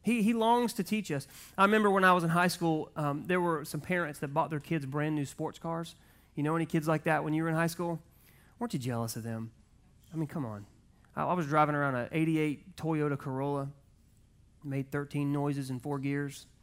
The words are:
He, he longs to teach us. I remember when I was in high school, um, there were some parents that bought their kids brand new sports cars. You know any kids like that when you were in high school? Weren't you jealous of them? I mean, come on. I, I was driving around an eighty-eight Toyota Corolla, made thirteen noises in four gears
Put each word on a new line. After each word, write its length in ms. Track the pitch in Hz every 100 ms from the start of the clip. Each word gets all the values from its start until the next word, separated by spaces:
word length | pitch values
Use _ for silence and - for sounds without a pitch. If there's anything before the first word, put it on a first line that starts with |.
He, 220 | - 233
he 100 | 208
longs 400 | 233 220 240 240
to 80 | -
teach 280 | 185 214 196
us. 160 | 143 - - - -
I 60 |
remember 260 | 196 214 208
when 120 | 196
I 100 | 190
was 120 | 180
in 60 | 165
high 180 | 170 180
school, 420 | - 170 156 - -
um, 280 | 147 143 -
there 160 | 180
were 220 | 175 160 147
some 160 | 156
parents 380 | 139 180 165 147
that 80 | 147
bought 200 | 143 139
their 120 | 151
kids 260 | - 165 139
brand 280 | 143 151
new 120 | 151 139
sports 320 | - 156 -
cars. 360 | 165 165 170 - - - _
You 80 | -
know 140 | 147 165
any 80 |
kids 240 | 160 165 151
like 160 | 156
that 200 | 160 156
when 100 | 156
you 80 | 156
were 80 | 165
in 40 |
high 120 | 160 165
school? 340 | 165 175 165 - - - - - -
Weren't 140 | 240
you 60 | 165
jealous 380 | 123 120 117 117
of 60 |
them? 280 | 113 113 113 - _ _ - - -
I 20 | 160
mean, 120 | 151
come 180 | 175 127
on. 180 | 104 101 - _ - -
I, 100 | -
I 100 | 147
was 120 | 180 147
driving 280 | 156 151
around 200 | 147 143 127
an 120 | 120
eighty-eight 680 | 160 160 160 151 143 - -
Toyota 420 | 160 160 147 139
Corolla, 500 | 143 131 139 143 139 143 - - _ - - _ - _
made 260 | 147 139 135
thirteen 400 | 147 143 147 143
noises 380 | 143 143 143 131
in 100 | 127
four 200 | 147 139
gears 480 | 135 143 143 139 - -